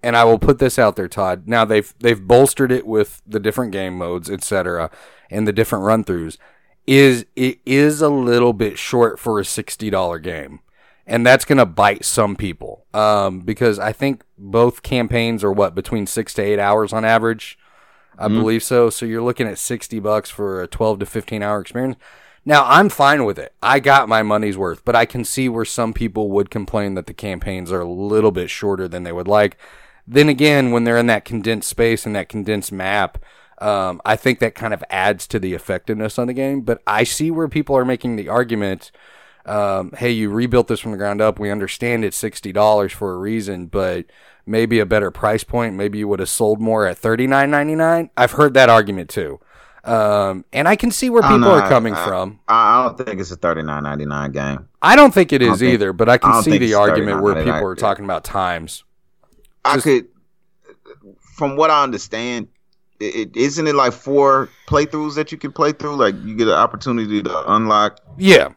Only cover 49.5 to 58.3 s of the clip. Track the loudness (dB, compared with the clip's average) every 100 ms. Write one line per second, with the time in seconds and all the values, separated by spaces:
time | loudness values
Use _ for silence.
49.5 | _ _ _ -2 0 2 2 0 -4 -8
50.5 | -2 2 2 0 -2 2 4 4 4 6
51.5 | 4 6 2 2 -4 -4 -4 -6 -10 0
52.5 | 2 6 4 2 -4 -10 -8 -10 -4 -2
53.5 | -2 -4 -6 -6 -8 -6 -6 -6 -6 -6
54.5 | -8 -12 _ 4 8 8 6 2 4 2
55.5 | 2 2 2 0 2 4 4 4 4 4
56.5 | 2 4 4 4 2 0 0 0 0 -2
57.5 | -2 -4 -2 -2 -2 -4 -6 -6